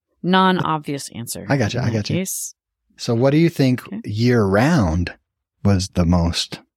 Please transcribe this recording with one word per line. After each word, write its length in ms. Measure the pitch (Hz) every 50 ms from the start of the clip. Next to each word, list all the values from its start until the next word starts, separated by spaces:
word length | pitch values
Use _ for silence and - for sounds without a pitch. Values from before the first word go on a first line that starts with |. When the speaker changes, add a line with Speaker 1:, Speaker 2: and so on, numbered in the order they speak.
| _ _ _ -
Speaker 1:
non-obvious 880 | - 175 185 185 190 185 185 160 - - 156 151 147 151 143 139 - - -
answer 300 | 107 117 - - 90 92 104
Speaker 2:
I 60 | 139
gotcha, 200 | 139 110 98 -
Speaker 1:
in 60 | 120 110
Speaker 2:
I 20 |
Speaker 1:
that 60 | 110 107
Speaker 2:
gotcha. 200 | 107 104 - 151
Speaker 1:
case. 400 | 175 190 - - - - - - _ _ _ _ _ _ _ _
Speaker 2:
So 180 | - - - 117
what 160 | 113 131 139
do 60 | 143
you 120 | 156 170 160
think 380 | - - 135 127 127 117 -
Speaker 1:
Okay. 140 | - 101 - -
Speaker 2:
year-round 1120 | - 107 107 117 123 123 117 104 95 95 104 127 156 180 147 98 80 80 90 85 - - _ _ _ _ _ _ _ _ _ -
was 240 | 101 101 92 92 -
the 160 | - 90 87
most 540 | 82 90 87 82 85 80 - - - - - _ _ _